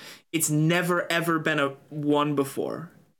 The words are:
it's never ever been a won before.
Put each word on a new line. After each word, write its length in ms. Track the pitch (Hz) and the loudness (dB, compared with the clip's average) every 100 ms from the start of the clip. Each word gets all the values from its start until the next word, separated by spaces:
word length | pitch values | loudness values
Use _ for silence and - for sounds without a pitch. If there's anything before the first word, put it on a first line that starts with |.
| - - _ | -18 -20 _
it's 180 | 156 160 | -2 0
never 600 | 151 156 175 175 175 - | 2 4 2 2 0 0
ever 280 | 170 165 160 | 0 0 0
been 200 | 160 151 | 0 0
a 140 | 139 135 - | 0 -4 -12
won 460 | 151 147 147 147 143 | -4 0 2 2 0
before. 560 | 139 - 69 58 165 - _ | -2 -2 -6 -6 -10 -16 _